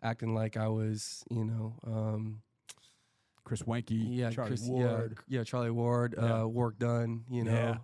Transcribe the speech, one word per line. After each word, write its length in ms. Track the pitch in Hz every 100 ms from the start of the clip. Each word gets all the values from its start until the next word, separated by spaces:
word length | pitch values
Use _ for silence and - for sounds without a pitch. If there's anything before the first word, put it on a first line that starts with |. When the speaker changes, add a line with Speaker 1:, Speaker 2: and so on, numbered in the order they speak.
Speaker 1:
acting 320 | 113 113 113
like 220 | 110 110 110
I 120 | 110
was, 560 | 110 110 107 - - -
you 140 | 117
know, 300 | 110 113 110 117
um, 580 | - 110 110 107 110 110 - _ - - _ _ _ _ _ _
Speaker 2:
Chris 180 | - 113
Weinke, 280 | 117 120 113
Speaker 1:
yeah, 400 | 110 113 123 120
Speaker 2:
Charlie 180 | 117 113
Speaker 1:
Chris, 160 | 113 120
yeah, 40 |
Speaker 2:
Ward. 460 | 127 120 113 113 110 -
Speaker 1:
yeah, 160 | 131
Charlie 260 | 113 127 120
Ward, 440 | 117 120 120 120 113
Speaker 2:
Yeah. 260 | 117 113
Speaker 1:
uh, 40 | 113
work 320 | 117 120 104
done, 460 | 120 117 117 117 117
you 140 | 123
know, 340 | 113 117 117 117